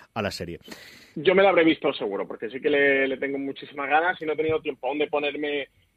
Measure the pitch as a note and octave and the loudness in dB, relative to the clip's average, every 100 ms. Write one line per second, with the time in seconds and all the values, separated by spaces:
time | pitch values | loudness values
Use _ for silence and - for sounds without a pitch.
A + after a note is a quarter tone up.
0 | - A2+ G2+ - F2 E2+ - - - - | -10 -4 -4 -4 -8 -10 -16 -20 -20 -20
1 | - E3 D3+ F#3 G3 E3+ D#3+ D3+ D3+ - | -14 0 2 6 6 6 4 2 0 -2
2 | A2 G2 F#2 - A2+ B2+ D3 C#3+ C#3+ C3+ | -4 -4 -6 -8 -10 -4 0 4 4 4
3 | C3+ B2+ C#3 C#3 C#3 C3+ C#3 C#3 C#3 D3+ | 2 -2 -4 -4 -6 -8 -12 -10 0 2
4 | F3 F3+ D#3 D3 D#3+ D#3 D#3 C3+ B2+ D3 | 2 -2 -4 -2 0 -2 -4 -6 -6 -2
5 | D3 D3 D3 C#3+ D3 D3 C3 _ _ | -2 0 -2 -4 -4 -4 -6 _ _